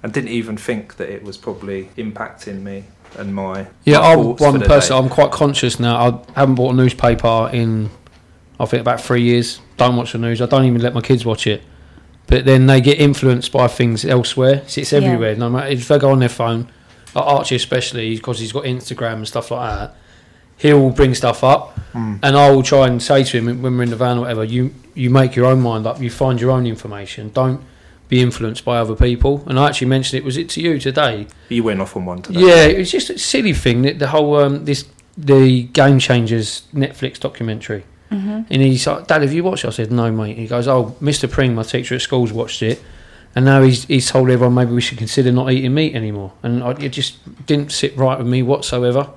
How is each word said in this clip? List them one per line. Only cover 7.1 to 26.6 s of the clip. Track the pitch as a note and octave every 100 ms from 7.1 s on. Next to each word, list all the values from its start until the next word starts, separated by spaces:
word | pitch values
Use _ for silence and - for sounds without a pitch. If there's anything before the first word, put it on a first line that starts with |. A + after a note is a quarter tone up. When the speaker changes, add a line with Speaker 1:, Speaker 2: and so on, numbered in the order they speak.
| A#2 A#2 A2+ A2+
Speaker 2:
in, | B2 A2+ A2 G#2+ - _ _ _ _ _ _
I | A#2
think, | B2
about | A#2 A#2
three | - B2
years. | A#2+ A#2+ A#2+ - - -
Don't | B2 B2
watch | A#2+
the | A#2
news. | A#2 A2+
I | A#2+
don't | C#3 C3
even | A#2+
let | A#2+ A#2+
my |
kids | - C3 A#2
watch | A2 -
it. | G2+ - - - - _ _ -
But | B2+
then | C3 C3 C3
they | C3+
get | B2+ D3
influenced | D3 C#3 C3 B2 -
by | B2+ B2
things | - A#2+ A2+
elsewhere. | - B2+ A#2 - C3 C#3 -
It's, | -
it's | -
Speaker 3:
Yeah. | C#3+
Speaker 2:
everywhere. | C3 A#2+ A2+ G#2+
No | A#2
matter | B2 C#3
if | C3 B2
they | D3
go | C#3
on | C3+
their | B2
phone, | - A#2 A#2 B2 _ _ _ - C#3
like | C#3
Archie | C#3 - B2+
especially, | - B2+ A#2+ B2 A2 A2+
'cause | - A2
he's | A2+
got | B2
Instagram | C#3+ B2+ - A#2+ A#2 A2
and | G#2+
stuff | B2 -
like | A#2+ A#2
that, | G#2 G#2 - _ _ _ _ _ _
he'll | D3+ D3 C3
bring | B2+ C3+
stuff | B2 B2 -
up, | C3 D3 - - -
Speaker 1:
Mm. | A#2 A2 G2+
Speaker 2:
and | C#3+ C#3
I | C#3+
will | C3+
try | C3 C#3 C3
and | A#2+
say | - C#3
to | B2+ B2
him | A#2 B2
when | B2+ B2
we're |
in | A#2+
the | A2+
van | B2 A#2+
or |
whatever, | B2 A2+
"You, | A2 B2 B2 - - -
you | B2
make | C3+ B2+ B2+
your | B2+
own | C3
mind | B2 A2 A2
up. | C3+
You | B2
find | - C3 B2
your | B2
own | C3